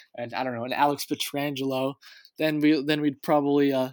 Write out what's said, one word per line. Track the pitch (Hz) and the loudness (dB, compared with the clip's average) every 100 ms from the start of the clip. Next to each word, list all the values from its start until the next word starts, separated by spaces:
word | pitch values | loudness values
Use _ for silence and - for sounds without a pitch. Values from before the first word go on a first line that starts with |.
| - | -18
and | - 120 | -12 -8
I | 117 | -6
don't | 131 | -4
know, | 117 | -4
an | 127 | -4
Alex | 135 143 139 - | 0 2 0 -4
Pietrangelo. | 147 - 143 147 135 135 131 135 139 - - - - | -4 -4 -4 -4 -4 -4 -2 -4 -6 -16 -20 -16 -4
Then | 156 151 | -2 2
we, | 151 156 | 4 4
then | 143 151 | 2 0
we'd | 147 135 | 0 -2
probably, | - 151 143 143 143 | 2 2 4 2 2
uh, | 131 131 | 2 -2